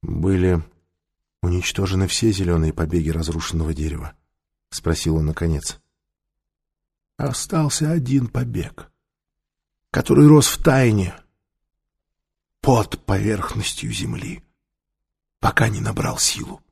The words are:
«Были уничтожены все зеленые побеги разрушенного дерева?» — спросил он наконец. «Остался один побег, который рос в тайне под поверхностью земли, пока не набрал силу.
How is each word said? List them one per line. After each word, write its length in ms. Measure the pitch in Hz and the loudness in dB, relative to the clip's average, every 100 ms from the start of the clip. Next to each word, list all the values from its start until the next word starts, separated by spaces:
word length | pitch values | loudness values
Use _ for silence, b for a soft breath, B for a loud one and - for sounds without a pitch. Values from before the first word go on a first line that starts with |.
«Были 600 | - 78 87 95 90 87 78 _ _ _ _ _ _ _ | -8 -4 0 2 2 2 -2 _ _ _ _ _ _ _
уничтожены 640 | 90 90 90 - 95 92 92 | -2 -2 -2 -2 -2 0 0
все 240 | - 113 | 0 0
зеленые 420 | 101 90 85 78 | 0 0 2 0
побеги 360 | - 80 87 78 | -2 -2 -2 -2
разрушенного 640 | 80 82 82 - 82 78 | -2 -4 -4 -4 -4 -2
дерева?» — 400 | 76 78 73 - - _ _ _ _ _ | -2 -4 -6 -10 -16 _ _ _ _ _
спросил 460 | - - 80 - 80 | -8 -4 -2 0 0
он 100 | 76 | 0
наконец. 520 | 76 82 76 - - _ _ _ _ _ _ _ _ _ _ _ _ _ _ | -2 -2 -2 -4 -12 _ _ _ _ _ _ _ _ _ _ _ _ _ _
«Остался 760 | 143 117 - 175 151 - 156 | -6 -4 -4 0 0 0 0
один 360 | 170 127 135 123 | 0 2 0 0
побег, 640 | 120 123 110 80 - - _ _ _ _ _ _ _ _ _ _ | -4 -4 -6 -8 -12 -20 _ _ _ _ _ _ _ _ _ _
который 360 | - - - 147 | -4 4 8 10
рос 200 | 151 131 | 10 6
в 140 | - | 2
тайне 540 | - 135 123 107 90 - _ _ _ _ _ _ _ _ _ _ _ _ _ _ | 2 4 4 2 0 -6 _ _ _ _ _ _ _ _ _ _ _ _ _ _
под 440 | - 120 104 - - | 2 2 2 -6 -4
поверхностью 840 | 101 104 104 92 110 - - - | -2 0 -2 -4 -6 -6 -6 -8
земли, 500 | 104 113 82 - - _ _ _ _ _ _ _ _ _ _ | -6 -6 -8 -10 -14 _ _ _ _ _ _ _ _ _ _
пока 300 | - - 113 | -2 0 0
не 100 | 104 | -2
набрал 380 | 107 104 - - | -6 -4 -6 -2
силу. 460 | - - - - _ | -4 -4 -10 -16 _